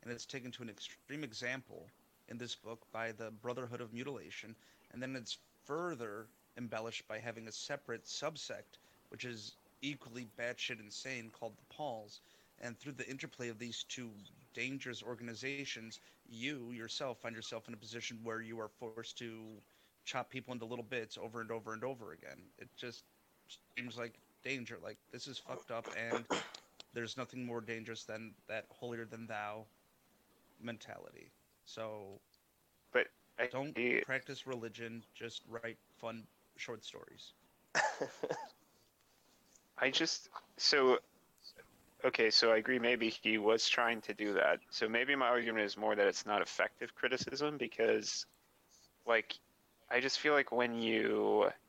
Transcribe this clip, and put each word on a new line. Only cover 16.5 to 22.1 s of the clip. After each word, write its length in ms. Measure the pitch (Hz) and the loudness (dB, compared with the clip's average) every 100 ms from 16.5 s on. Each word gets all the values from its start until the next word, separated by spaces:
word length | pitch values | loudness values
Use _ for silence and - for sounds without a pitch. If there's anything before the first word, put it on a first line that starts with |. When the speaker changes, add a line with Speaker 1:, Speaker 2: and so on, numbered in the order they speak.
| 147 120 | -4 -8
Speaker 1:
yourself 480 | 120 113 - 139 117 | -8 -8 -4 -4 -4
find 140 | 117 113 | -8 -8
yourself 320 | 110 117 - | -8 -8 -10
in 40 | |
a 40 | 117 | -14
position 420 | 110 117 - 117 | -10 -8 -8 -6
where 180 | 113 113 | -4 -4
you 180 | 113 113 | -6 -6
are 80 | 107 | -8
forced 500 | _ 120 110 113 - | _ -10 -8 -10 -10
to 220 | 120 113 110 107 _ _ _ _ | -10 -10 -12 -16 _ _ _ _
chop 260 | - 131 120 | -6 -4 -4
people 240 | 127 117 | -6 -6
into 120 | 123 113 | -8 -4
little 180 | 120 | -6
bits 340 | 107 123 110 - | -4 -4 -4 -8
over 220 | 113 113 | -8 -8
and 120 | 113 | -6
over 200 | 113 107 | -6 -6
and 100 | 110 123 | -4 -4
over 260 | 131 104 | -4 -10